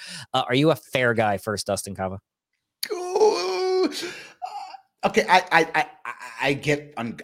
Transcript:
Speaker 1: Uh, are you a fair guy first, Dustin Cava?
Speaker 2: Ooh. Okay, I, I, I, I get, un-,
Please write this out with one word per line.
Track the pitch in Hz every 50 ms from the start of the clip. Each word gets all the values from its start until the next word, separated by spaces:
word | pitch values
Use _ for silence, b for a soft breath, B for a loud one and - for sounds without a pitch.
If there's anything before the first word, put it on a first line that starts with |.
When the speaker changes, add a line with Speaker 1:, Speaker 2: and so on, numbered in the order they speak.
| B B 180 170 131 B -
Speaker 1:
Uh, | 131 -
are | - 127
you | 135 147 160
a | 143
fair | - - - - 135 127 120 117
guy | 110 110 104 101
first, | 98 - 113 104 98 -
Dustin | - 98 95 - 101 95
Cava? | 92 95 92 95 98 _ _ _ _ _ _ _ _ _ _ _ - - - -
Speaker 2:
Ooh. | 359 359 359 370 427 440 427 - - 359 370 381 370 370 370 370 370 370 - B B B 359 B B B B B B B B B B B B B B _ _ _ - -
Okay, | 196 - 214 - -
I, | 175 185 180 -
I, | - 165 160 - -
I, | 156 147 - - - - 117 120 - - - - 117
I | 131 139 143
get, | - - 147 147 147 - - -
un-, | - 117 117 101 -